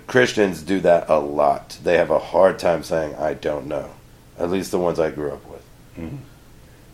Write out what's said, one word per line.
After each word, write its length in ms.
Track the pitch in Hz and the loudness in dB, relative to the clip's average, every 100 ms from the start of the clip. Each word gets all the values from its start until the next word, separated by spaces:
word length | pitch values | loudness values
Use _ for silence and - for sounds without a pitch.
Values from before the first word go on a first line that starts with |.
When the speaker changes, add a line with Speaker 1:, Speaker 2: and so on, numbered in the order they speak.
| - | 0
Speaker 1:
Christians 560 | 127 123 - 101 82 | 2 4 4 0 0
do 160 | 78 95 | -2 0
that 280 | 87 85 - | 4 4 4
a 100 | 78 | 0
lot. 600 | 71 73 71 - - - | 0 0 2 0 -6 -8
They 140 | - 85 | 0 2
have 120 | 82 | 4
a 80 | 76 | 0
hard 380 | - 85 95 85 | 0 4 4 4
time 240 | 95 82 | 0 0
saying, 320 | 73 82 78 - | -2 -4 -4 -4
"I 180 | 76 | -4
don't 320 | 69 78 73 67 | -4 -4 -6 -6
know." 240 | 76 - - - - - - | -8 -8 -16 -20 -20 -20 -8
At 120 | 85 | -4
least 200 | 95 85 | -4 -2
the 80 | 98 | -2
ones 220 | 87 78 | 0 0
I 100 | 80 | -2
grew 220 | 69 73 | -2 -8
up 120 | 69 - | -8 -14
with. 140 | 67 - - - - | -20 -20 -20 -20 -14
Speaker 2:
Mm-hmm. 180 | 82 69 - - - - - - - | -12 -12 -16 -20 -20 -20 -20 -20 -20